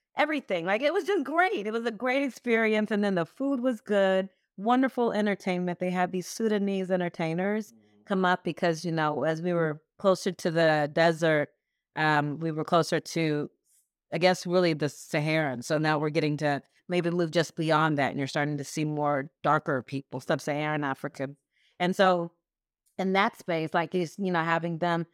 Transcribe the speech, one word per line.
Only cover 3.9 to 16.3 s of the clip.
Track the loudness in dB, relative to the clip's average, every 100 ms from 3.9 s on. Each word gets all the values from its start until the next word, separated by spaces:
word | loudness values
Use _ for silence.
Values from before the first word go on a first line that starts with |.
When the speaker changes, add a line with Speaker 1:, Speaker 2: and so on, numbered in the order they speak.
| 2 4 2 -2 _ _ -6
Speaker 1:
wonderful | 0 2 2 0 0
entertainment. | 0 0 0 -2 -2 -2 -2
They | -2
had | 0 -2
these | -2 -6
Sudanese | -2 0 0 0 -2 0
entertainers | 0 -2 -2 -4 -2 -2 -2 -6
Speaker 2:
Mm-hmm. | -16 _ _ -4
Speaker 1:
come | 0 2
up | 0
because, | -2 -2 0 0 -2
you |
know, | 0 0 0
as | -2 -2
we | -2
were | 0 -2 -4 _ _
closer | 2 2 0
to | -2 -2
the | 2 4 4 0
desert, | 4 2 4 2 2 0 _ _ _ _ -2
um, | 2 2 0 -4
we | -4
were | -4
closer | 2 2 4 -2
to, | -2 -2 0 -2 -4 _ _ _ _ _ -8
I | 2
guess, | 4 2 2
really | 2 2
the | 2 -4
Saharan. | -6 -6 -2 0 0 0 -4
So | -2 0
now | 0 0
we're | 0
getting | 0 0